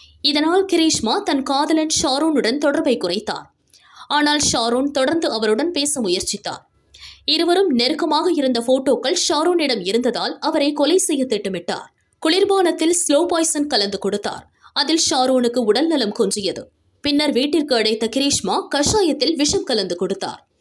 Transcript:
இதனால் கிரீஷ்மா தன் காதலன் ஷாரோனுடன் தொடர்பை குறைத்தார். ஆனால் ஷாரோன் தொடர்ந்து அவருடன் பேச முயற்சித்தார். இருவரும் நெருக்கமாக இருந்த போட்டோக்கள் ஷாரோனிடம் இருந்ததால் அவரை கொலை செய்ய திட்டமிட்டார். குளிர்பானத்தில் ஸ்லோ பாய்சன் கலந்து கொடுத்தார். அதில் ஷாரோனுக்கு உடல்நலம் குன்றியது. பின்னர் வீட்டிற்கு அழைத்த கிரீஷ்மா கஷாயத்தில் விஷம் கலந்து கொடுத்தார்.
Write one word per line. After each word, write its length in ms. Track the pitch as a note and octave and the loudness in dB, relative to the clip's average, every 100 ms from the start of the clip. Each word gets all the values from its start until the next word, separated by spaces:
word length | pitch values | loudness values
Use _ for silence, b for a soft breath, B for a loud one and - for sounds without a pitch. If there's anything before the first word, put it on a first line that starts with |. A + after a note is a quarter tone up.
| B B | B B
இதனால் 400 | C#4 D4 D#4 F#4 F#4+ | -2 0 2 2 2
கிரீஷ்மா 500 | E4+ D#4+ D#4 A3 F4 | 2 2 0 0 -2
தன் 180 | G4+ C#4+ | 0 -2
காதலன் 480 | C4 C#4 D4 D#4+ D#4 | 0 -2 2 0 0
ஷாரோனுடன் 640 | - D#4 C4+ D#4+ C#4+ G#3+ C#4+ | 0 0 0 0 0 0 0
தொடர்பை 360 | D4 D4+ D#4 A#3 | 0 2 0 0
குறைத்தார். 460 | F3+ F#3+ - D3+ - _ _ B B B B | 0 -4 -4 -8 -10 _ _ B B B B
ஆனால் 340 | D4 D4 D4 | 0 2 2
ஷாரோன் 460 | C#4+ C#4+ A#3 A#3+ C#4+ | 0 0 0 0 0
தொடர்ந்து 360 | C#4 C4+ E4 E4 | 0 0 0 -2
அவருடன் 380 | A3 G#3+ A3 E4 | -2 0 0 0
பேச 300 | D#4+ C#4+ C#4+ | -2 -2 -2
முயற்சித்தார். 640 | G#3 F3+ - G#3 E3+ C#3+ - _ _ B B B - | -2 -2 -2 -6 -8 -10 -14 _ _ B B B -2
இருவரும் 440 | D#4 E4+ F4 G4 | 0 2 2 2
நெருக்கமாக 580 | A#3+ B3 D#4 E4 D4+ E4 | 2 2 0 0 2 2
இருந்த 280 | D4+ C4 A#3 | 2 0 0
போட்டோக்கள் 580 | A#3 C4+ C4 B3+ C4 F4+ | 2 2 4 0 0 -2
ஷாரோனிடம் 640 | - D4+ E4+ F4 C#4+ A#3 F3+ | 0 0 2 2 0 0 0
இருந்ததால் 480 | A3+ B3 F3+ G3+ D#4 | 0 0 -2 -4 -4
அவரை 300 | G3 D4+ C#4+ | -2 0 0
கொலை 240 | D4 D4 F#4 | 2 2 2
செய்ய 240 | - C#4 C4 | 2 -2 0
திட்டமிட்டார். 600 | G3+ G3+ F3+ E3+ F3 - _ _ _ | -2 -4 -6 -6 -8 -10 _ _ _
குளிர்பானத்தில் 720 | D#4+ F#4 G4 G4 F#4 E4 D#4+ E4+ | 0 2 2 4 2 2 0 0
ஸ்லோ 240 | - C#4+ F4 | 2 2 2
பாய்சன் 440 | E4+ D#4+ D4+ D4 | 2 0 -2 -2
கலந்து 300 | A#3 G3+ G3 | 0 -2 -2
கொடுத்தார். 440 | G3 G3+ - - - b b | -4 -4 -6 -10 -14 b b
அதில் 300 | C4+ C#4+ D#4+ | -6 -2 0
ஷாரோனுக்கு 580 | - C#4+ C4 C4 A#3+ B3 | 0 0 2 2 2 0
உடல்நலம் 520 | G#3+ G#3+ D#4 D4+ G#3+ G#3 | 2 2 2 0 0 0
குன்றியது. 460 | G3 G#3 F#3 A2+ - _ _ _ | -2 0 -4 -6 -12 _ _ _
பின்னர் 300 | C#4+ C#4+ D4+ | -2 0 2
வீட்டிற்கு 420 | A#3 D4 E4 D4 A#3+ | 0 2 0 0 0
அழைத்த 300 | G#3+ A3 A3+ | 2 0 -2
கிரீஷ்மா 480 | C4 C#4 - F#3 B3+ - | 0 0 0 0 -2 -2
கஷாயத்தில் 680 | C#4 C#4+ G#4+ F4+ C#4+ B3 D#4+ | -2 0 2 2 0 -2 0
விஷம் 320 | D4 G4 - | 0 0 -2
கலந்து 280 | A3+ F#3 F3 | -4 -2 -4
கொடுத்தார். 460 | F#3 F#3+ F3+ - _ _ | -4 -4 -8 -12 _ _